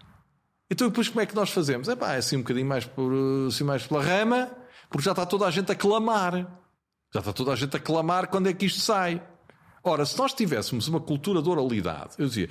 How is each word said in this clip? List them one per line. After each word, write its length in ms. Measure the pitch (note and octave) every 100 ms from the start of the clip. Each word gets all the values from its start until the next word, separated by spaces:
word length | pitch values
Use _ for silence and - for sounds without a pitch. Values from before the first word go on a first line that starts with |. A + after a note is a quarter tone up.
| - - _ _ _ _ -
Então 200 | F3 B3
depois 200 | A#3+ G#3
como 120 | A3+
é 60 | G#3
que 80 |
nós 160 | G#3 G3
fazemos? 380 | - D3 B2 C3+
É 60 |
pá, 200 | B3 G3+
é 40 | C3+
assim 180 | A2+ C#3
um 40 |
bocadinho 260 | A#2 B2+ C3+
mais 180 | C3+
por, 280 | A#2+ - C3 C3 C3+ C3+ C3
assim 160 | -
mais 240 | C#3+ C3+ -
pela 160 | D3+
rama, 480 | C#3+ F#3 A3 B3 B3+ - - - -
porque 140 | D3
já 80 | F#3
está 120 | F3+
toda 220 | F3 G3+ G3
a 40 |
gente 200 | E3 F#3+
a 60 | G3
clamar. 580 | G3+ A3 A3 G#3+ F3+ F3+ F3+ - _ _ _ _ _
Já 60 | G#2
está 120 | F#2+
toda 200 | G2+ C3
a 40 | B2+
gente 200 | C#3 D3
a 40 |
clamar 460 | C#3 D#3+ D#3+ F3+ F#3
quando 200 | F#3+ F#3+
é 40 |
que 140 | F#3 F#3+
isto 140 | -
sai. 420 | - G#3 F3+ E3+ - - _ - _ -
Ora, 200 | - D#3
se 140 | C#3+ -
nós 160 | C4
tivéssemos 540 | - G#3 B2 G2+ B2 B2+
uma 100 | D#3+
cultura 420 | D#3+ D3 E3+ F#3
de 80 | D#3
oralidade, 640 | E3+ C3 A2+ F2 D2+ - -
eu 80 | C#3
dizia: 220 | A2 E2+